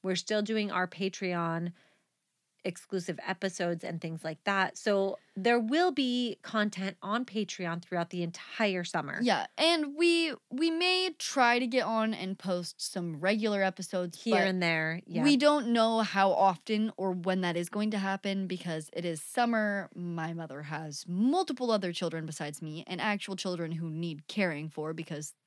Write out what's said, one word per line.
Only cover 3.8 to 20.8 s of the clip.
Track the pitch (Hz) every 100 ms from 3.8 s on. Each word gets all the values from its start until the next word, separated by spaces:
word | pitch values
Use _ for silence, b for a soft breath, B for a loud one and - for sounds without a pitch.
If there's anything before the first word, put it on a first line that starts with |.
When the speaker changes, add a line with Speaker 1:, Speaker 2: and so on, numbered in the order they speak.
Speaker 1:
and | - 170
things | 165 160
like | 160 156
that. | - 196 185 -
So | - 202 196 - _
there | - 190 240
will | 220 294 359
be | 277 262 247 240 -
content | - 220 208 185 190 185
on | 190 220
Patreon | 254 202 196 - 175 170
throughout | - 180 170
the | 180
entire | 170 175 - - 214 185
summer. | 175 170 143 -
Speaker 2:
Yeah, | 240 170 - -
and | 320 339 294 294
we, | 339 339 330 - _
we | 254 330
may | 330 359 370 370 -
try | - 277 240 240
to | 247
get | 247 226
on | 226 220
and | 220 185 190
post | 196 180 170 - -
some | 196 175 156
regular | 180 214 220 202
episodes, | 190 185 180 190 180 -
Speaker 1:
Here | - 214
Speaker 2:
but | 196
Speaker 1:
and | 185
there, | 170 160 160 165 -
yeah. | 175
Speaker 2:
we | 269 285
don't | 294 294 233
know | 233 226 226
how | 208 196 196
often | - 196 175 - 214 220 -
or | 190
when | 185 170 185
that | 175 170
is | 175
going | 208 214
to | 208
happen | 196 196 202 196 185
because | 180 180 160 156
it | - 175
is | 156
summer. | - - 240 226 214 202 190
My | - 175 170 160
mother | 165 160 139
has | 147 156